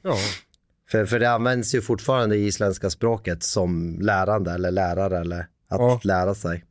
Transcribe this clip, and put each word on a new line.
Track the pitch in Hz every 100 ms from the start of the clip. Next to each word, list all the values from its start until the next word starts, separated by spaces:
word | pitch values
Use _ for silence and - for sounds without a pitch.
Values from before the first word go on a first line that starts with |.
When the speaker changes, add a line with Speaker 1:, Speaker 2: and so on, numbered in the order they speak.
Speaker 1:
Ja. | 190 113 101 - - _ _ _ -
Speaker 2:
För, | 110 104
för | 117
det | 120
används | 117 120 123 110 123
ju |
fortfarande | 110 110 - 131 110 104
i | 104
isländska | - 104 92 98
språket | - 117 113 92 82
som | - 107 90 85 85 82
lärande | 104 98 95 107 87
eller | 87 90
lärare | 92 90 87 98 90
eller | 85 87
att | 85 _ - 95
Speaker 1:
Ja. | 123 123
Speaker 2:
lära | 98 92 90 101
sig. | 85 85 -